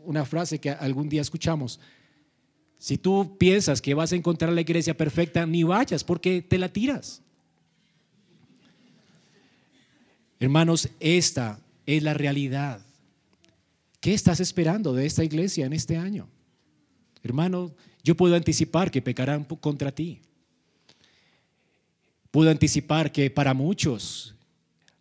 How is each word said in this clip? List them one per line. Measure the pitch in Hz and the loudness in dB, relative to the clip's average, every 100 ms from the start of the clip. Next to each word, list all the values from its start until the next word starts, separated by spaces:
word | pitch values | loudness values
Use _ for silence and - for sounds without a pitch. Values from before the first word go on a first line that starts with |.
una | 170 151 131 | -6 -4 -2
frase | 160 175 156 | -4 -4 -4
que | 147 | -6
algún | 143 139 135 151 | -4 -4 -2 -2
día | 151 | -2
escuchamos: | 139 165 - 156 123 - - _ _ _ _ _ _ _ _ _ | -4 -4 -2 -2 -4 -10 -20 _ _ _ _ _ _ _ _ _
"Si | - 135 | -6 -2
tú | 185 196 190 - | 2 2 2 4
piensas | 180 196 170 131 | 6 6 4 0
que | - | 0
vas | 143 165 | 0 0
a | 180 | 0
encontrar | 170 165 165 | 0 0 2
la | 170 | 0
iglesia | 160 170 160 156 | 0 0 0 0
perfecta, | 156 160 170 175 165 | -2 0 0 0 0
ni | 170 | 2
vayas, | 165 196 254 156 | 2 2 0 -2
porque | - 175 185 185 | -2 -2 0 -2
te | 170 185 | 0 0
la | 185 | -2
tiras". | - 254 254 - - _ _ _ _ _ _ _ _ _ _ _ _ _ _ _ _ _ _ _ _ _ _ _ _ _ _ _ _ _ _ _ - | -2 -2 -4 -8 -18 _ _ _ _ _ _ _ _ _ _ _ _ _ _ _ _ _ _ _ _ _ _ _ _ _ _ _ _ _ _ _ -2
Hermanos, | 127 151 165 165 - - | 2 4 4 2 -2 -4
esta | 156 180 - - 113 107 _ _ - | 0 2 2 -2 -6 -8 _ _ -2
es | 151 | -2
la | 151 | 0
realidad. | 147 143 139 139 135 143 107 - _ _ _ _ _ _ _ _ _ _ _ | -2 -2 -2 -2 -4 -6 -8 -16 _ _ _ _ _ _ _ _ _ _ _
¿Qué | - | -2
estás | 208 - 170 | 2 2 0
esperando | 180 - 160 202 175 | -2 -2 -2 0 -2
de | 127 143 | -2 -2
esta | 160 160 | -2 -2
iglesia | 156 190 170 131 | -2 -4 -2 -4
en | |
este | 156 - 165 | -4 -4 -6
año? | 185 202 - _ _ _ _ _ _ _ _ _ | -6 -8 -12 _ _ _ _ _ _ _ _ _
Hermano, | 110 127 175 180 175 147 _ _ | -6 -2 0 -2 -6 -12 _ _
yo | 139 165 | 0 4
puedo | 180 170 | 4 4
anticipar | 165 156 156 160 190 | 2 0 0 0 0
que | 135 | -2
pecarán | 127 123 127 147 | -2 -2 -2 -2
po-, | 147 160 | -6 -6
contra | 151 143 139 | -4 -4 -4
ti. | - 165 120 _ _ _ _ _ _ _ _ _ _ _ _ _ _ _ _ _ _ _ _ _ | -6 -8 -10 _ _ _ _ _ _ _ _ _ _ _ _ _ _ _ _ _ _ _ _ _
Puedo | 147 160 | 4 6
anticipar | 151 135 147 - 156 151 | 6 4 2 0 0 0
que | 143 139 | 0 0
para | 147 139 | 2 2
muchos, | 131 147 202 156 110 - - - - _ _ _ _ _ _ | 2 0 0 -2 -2 -6 -12 -14 -20 _ _ _ _ _ _